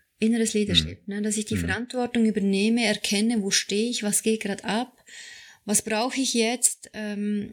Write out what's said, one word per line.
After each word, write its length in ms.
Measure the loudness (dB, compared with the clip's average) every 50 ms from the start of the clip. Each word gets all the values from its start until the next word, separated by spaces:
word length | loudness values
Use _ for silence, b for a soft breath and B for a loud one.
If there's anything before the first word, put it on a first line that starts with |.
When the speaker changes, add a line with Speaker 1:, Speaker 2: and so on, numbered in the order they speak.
| _ _ _ _
Speaker 1:
inneres 360 | 0 2 2 2 2 2 2
Leadership, 520 | 0 0 2 2 2 2 0 -4 -10 _
Speaker 2:
Mhm. 80 | -8 -6
Speaker 1:
ne? 60 | -4 -2
Dass 140 | -2 -2
ich 80 | -2 -4
die 120 | -2 -2
Speaker 2:
Mhm. 40 | -2 -2
Speaker 1:
Verantwortung 580 | -2 -2 -4 -4 -4 -4 -2 -2 0 2 2 2
übernehme, 580 | 4 2 2 2 2 2 4 4 4 4 4 2
erkenne, 580 | 2 0 0 -2 0 0 2 2 2 2 0 0
wo 80 | 0
stehe 400 | 0 0 0 0 0 0 0 0
ich, 120 | -2 -2 -2
was 200 | 0 0 0 2
geht 180 | 0 0 0 -2
grad 220 | -4 -6 -6 -4
ab, 400 | -2 -2 -2 -2 -4 -8 _ B B B B B B B B B B B B B
was 160 | -2 0 0 0
brauche 360 | 0 0 0 0 0 0 -2
ich 140 | -2 0 2
jetzt, 560 | 2 2 2 2 2 0 0 0 -2 -8 -14 -12
ähm, 580 | -8 -8 -6 -4 -4 -2 -2 -2 -2 -4 -6